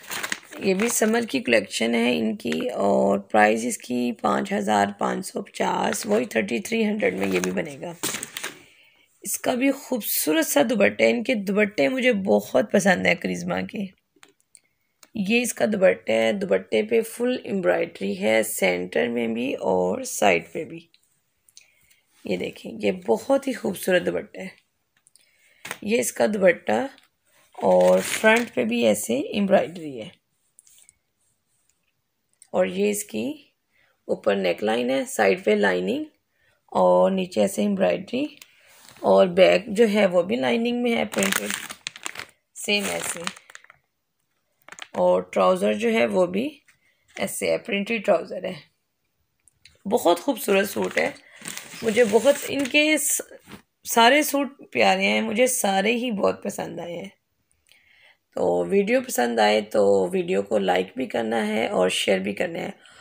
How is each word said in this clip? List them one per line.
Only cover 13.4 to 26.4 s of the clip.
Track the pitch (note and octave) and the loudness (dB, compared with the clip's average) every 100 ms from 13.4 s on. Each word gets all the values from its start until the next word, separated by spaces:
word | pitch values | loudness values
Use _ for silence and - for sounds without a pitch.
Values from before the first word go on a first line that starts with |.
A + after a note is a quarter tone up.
| F3+ F3+ | -4 -4
के। | F#3+ G#3+ G3 _ _ _ _ _ _ _ _ _ _ _ _ A3 | -6 -8 -10 _ _ _ _ _ _ _ _ _ _ _ _ -6
ये | F#3+ A#3+ | 0 0
इसका | A#3+ - A#3 | 0 -2 -2
दुपट्टा | G#3 F#3 F#3 - | 4 2 2 0
है, | A2+ A2+ | 0 2
दुपट्टे | G#2 G2 - - A2 | 0 0 -2 0 -2
पे | - A#2 | 0 0
फुल | D#3 - B3 B3+ - | -2 -2 -2 -2 -4
एम्ब्रॉयडरी | G3 F3 E3+ E3+ - G3 | -2 0 0 -2 -6 -8
है, | F#3+ G3+ A3 | -4 0 2
सेंटर | G#3+ - F#3 F3+ F3+ - A#3+ | 0 0 0 0 -2 -2 -2
में | A#3+ A#3 | -2 -2
भी | A3+ C4 | -2 -4
और | - - - - - C4 | -4 0 0 0 -2 -6
साइड | - G#3 F2 E3 | 0 2 2 -2
पे | - | -10
भी। | D#3+ E3 - _ _ _ _ _ _ - _ _ _ _ _ _ | -10 -12 -20 _ _ _ _ _ _ -20 _ _ _ _ _ _
ये | - F#3 | -8 -6
देखें, | - - - | -6 -12 -16
ये | A3 G#3 F#3 - | -6 -4 -4 0
बहुत | G#3 - C4+ C4+ | -2 2 0 0
ही | |
खूबसूरत | A3 G#3+ F3+ - F3+ | -6 -6 -6 0 0
दुपट्टा | F3+ F3 - - | 0 -4 -6 -12
है। | F#3 - _ _ _ _ _ _ _ _ _ _ - - | -16 -16 _ _ _ _ _ _ _ _ _ _ -16 -10
ये | G3+ A#3 | -2 -2
इसका | A#3 - A#3 | 0 0 0
दुपट्टा | G#3 | 4